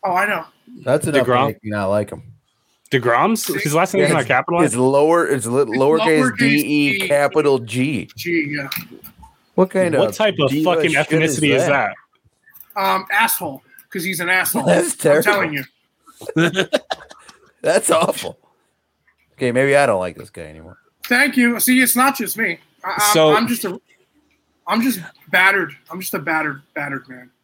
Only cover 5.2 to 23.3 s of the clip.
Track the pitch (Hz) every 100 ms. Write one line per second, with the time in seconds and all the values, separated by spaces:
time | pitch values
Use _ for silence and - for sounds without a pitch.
5.2 | 165 135 113 127 135 117 135 160 160 156
6.2 | 127 113 135 147 147 147 143 135 - 143
7.2 | 143 156 147 135 117 117 160 127 85 -
8.2 | 170 170 147 147 139 - - - - -
9.2 | - _ _ - 185 190 180 147 113 98
10.2 | 220 190 139 139 160 170 160 143 151 160
11.2 | 160 139 147 139 170 139 107 - _ _
12.2 | _ _ _ - - - 190 190 - 202
13.2 | 226 - 170 135 _ - _ 196 170 170
14.2 | 175 185 175 - - 175 339 - 160 147
15.2 | 185 202 175 151 131 _ _ _ _ _
16.2 | - - 170 185 185 - - - - -
17.2 | - - _ _ - 185 - 165 170 -
18.2 | - - _ _ _ _ _ _ _ _
19.2 | _ _ 127 120 139 139 139 98 90 82
20.2 | - - 80 78 82 92 _ _ - 247
21.2 | 285 254 240 233 - 254 247 240 262 269
22.2 | 208 - 220 170 _ _ 190 190 208 202
23.2 | 156